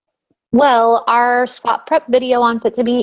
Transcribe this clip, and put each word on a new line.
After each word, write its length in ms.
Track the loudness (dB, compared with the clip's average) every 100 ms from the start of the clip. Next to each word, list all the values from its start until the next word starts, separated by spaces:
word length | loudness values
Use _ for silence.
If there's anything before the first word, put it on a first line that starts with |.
| _ _ _ _ _
Well, 520 | 0 2 2 2 0 0
our 380 | 0 0 0 -2
squat 380 | -4 -6 -6 -2
prep 200 | -4 0
video 340 | -2 0 0
on 180 | 0 -2
Fit 140 | -4 -4
to 80 |
Be 180 | -2 -2